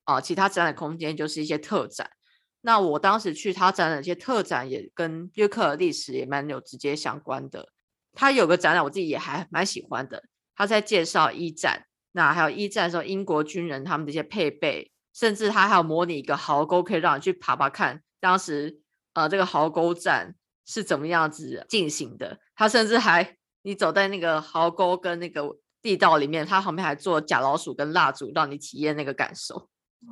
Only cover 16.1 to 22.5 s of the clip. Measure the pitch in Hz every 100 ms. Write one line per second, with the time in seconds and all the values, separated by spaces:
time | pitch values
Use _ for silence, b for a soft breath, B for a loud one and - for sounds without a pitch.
16.1 | 151 131 143 - 143 151 180 180 180 170
17.1 | 139 185 180 - 127 139 - 160 143 _
18.1 | _ 185 185 185 147 147 151 _ _ _
19.1 | - 151 196 185 151 156 160 170 170 190
20.1 | 135 90 - _ _ - 226 202 147 156
21.1 | 170 156 151 156 113 - 214 156 - 131
22.1 | - 87 - _